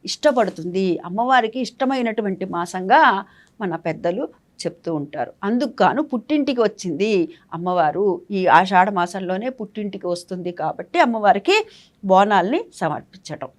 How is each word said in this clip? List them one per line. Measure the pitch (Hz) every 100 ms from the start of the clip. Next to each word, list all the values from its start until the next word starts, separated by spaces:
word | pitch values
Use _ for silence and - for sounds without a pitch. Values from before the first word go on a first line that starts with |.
| 190
ఇష్టపడుతుంది. | - 302 247 196 - 170 180 190 165 175
అమ్మవారికి | 196 247 262 220 247 240
ఇష్టమైనటువంటి | _ 262 269 233 220 208 190 190 175
మాసంగా | 175 185 185 277 285 196 196 _ _ _
మన | 202 165 165
పెద్దలు | 156 170 190 330 _ _ _
చెప్తూ | 170 165 - 156
ఉంటారు. | 143 - 120 _ 196
అందుకు | 240 277 -
గాను | 180 247 302
పుట్టింటికి | 240 - 302 277 247 214
వచ్చింది | 214 185 147 214 202 160 - _ 170
అమ్మవారు, | 175 180 156 160 202 180 - 196
ఈ | 180 160
ఆషాఢ | 190 190 190 202
మాసంలోనే | 175 190 180 185 247 262
పుట్టింటికి | 214 - 208 196 180
వస్తుంది | 175 - 180 175 175
కాబట్టి | 156 - - 320 277
అమ్మవారికి | 226 208 196 196 415 440 - _ _ 190
బోనాల్ని | 185 202 202 180 320 466 -
సమర్పించటం | 165 151 - 185 - 151 131